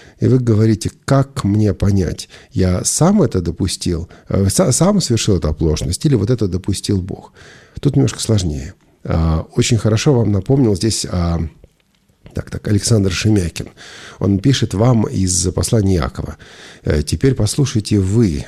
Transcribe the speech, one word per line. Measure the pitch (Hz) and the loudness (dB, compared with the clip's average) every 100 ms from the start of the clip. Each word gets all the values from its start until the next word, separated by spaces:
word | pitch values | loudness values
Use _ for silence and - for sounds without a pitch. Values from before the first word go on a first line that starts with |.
| - - | -20 -2
и | 113 | 2
вы | 127 | 2
говорите: | 120 104 113 107 - - | 2 2 4 2 -4 -6
«Как | - 139 135 - | 0 0 0 -2
мне | 101 104 107 | 0 2 2
понять, | 90 101 101 87 - - - - | 2 0 2 0 -4 -12 -20 -8
я | - 92 90 - | -2 0 0 -2
сам | - 160 208 | 0 2 4
это | 147 95 | 2 0
допустил, | 85 82 92 - 87 82 87 - - | -4 -4 -4 -4 -4 -4 -8 -14 -4
э, | 92 98 | 0 2
са-, | - 185 | 2 2
сам | 123 175 208 | 2 2 2
совершил | - 113 - 90 | 0 0 2 0
эту | 78 | 0
оплошность | 76 80 78 - 90 156 | 0 0 0 -4 -2 0
или | 127 | 2
вот | 104 | 0
это | 127 101 | 0 -2
допустил | 90 95 95 - 101 | -2 -4 -4 -2 -2
Бог?» | 92 85 - - - - - - | -4 -10 -14 -20 -20 -20 -20 -4
Тут | 147 139 | 0 2
немножко | 123 - | 0 0
сложнее. | - 107 85 73 71 - _ _ - | 0 0 0 -4 -8 -16 _ _ -4
А, | 85 82 80 - - | 0 2 0 -2 -2
очень | 120 110 | 0 0
хорошо | 110 107 156 | 2 0 2
вам | 127 107 | 2 2
напомнил | 101 - 139 117 95 | 0 0 2 2 2
здесь, | 110 - - | -2 -4 -4
а, | 92 85 85 82 - - _ _ _ _ _ - | -2 -2 -2 -4 -10 -20 _ _ _ _ _ -14
так, | - - | -12 -10
так, | - - | -8 -2
Александр | 104 - 113 95 | 0 2 2 2
Шемякин. | 92 107 104 85 - - - - - - - | 0 2 2 0 -6 -12 -14 -20 -20 -18 -4
Он | 95 98 | 0 2
пишет | 139 127 104 | 2 0 0
вам | 92 117 113 104 | 2 2 2 0
из | 104 92 90 90 | -2 -2 0 -2
послания | 90 92 117 98 90 | -2 0 0 2 0
Иакова. | 64 - - - - - - - | -2 -6 -10 -12 -18 -20 -20 -8
Э, | - 76 | -2 -2
«Теперь | 73 82 135 127 | 0 0 0 0
послушайте | 104 - 139 110 - 104 | -2 -2 -2 -2 0 0
вы, | 95 110 107 71 | 2 2 2 0